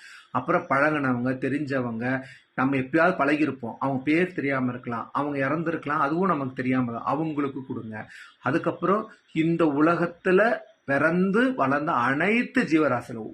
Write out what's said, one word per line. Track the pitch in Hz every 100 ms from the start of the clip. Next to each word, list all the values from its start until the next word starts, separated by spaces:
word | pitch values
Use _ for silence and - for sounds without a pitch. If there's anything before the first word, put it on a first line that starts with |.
| - - -
அப்புறம் | 127 131 170 -
பழகுனவங்க, | 135 151 151 135 120 127
தெரிஞ்சவங்க, | 127 135 143 139 135 120 113 123 131 131 - _
நம்ம | - 135 135
எப்பயாவது | 131 160 175 185
பழகிருப்போம், | 139 151 147 131 113 -
அவங்க | 135 131
பேர் | 135 160 180
தெரியாம | - 139 135 127
இருக்கலாம், | 123 123 117 -
அவங்க | 131 147 143 135
இறந்துருக்கலாம், | 160 165 160 143 151
அதுவும் | 139 165 190
நமக்கு | 151 131
தெரியாம | 131 127 131 120
தான், | 117
அவங்களுக்கு | 131 143 160 147 139 127 131
கொடுங்க. | 117 110 110 113 - - _
அதுக்கப்புறம் | 123 160 170 - 170 208 220 - _
இந்த | 160 160 165
உலகத்துல | 160 139 156 165 170 - 190 190 226 - - _
பிறந்து | - 139 156 175 196 196 262
வளர்ந்த | 254 135 143 156
அனைத்து | 143 123 139 180 226 247 262
ஜீவராசிகளும், | 175 156 147 123 - 117 107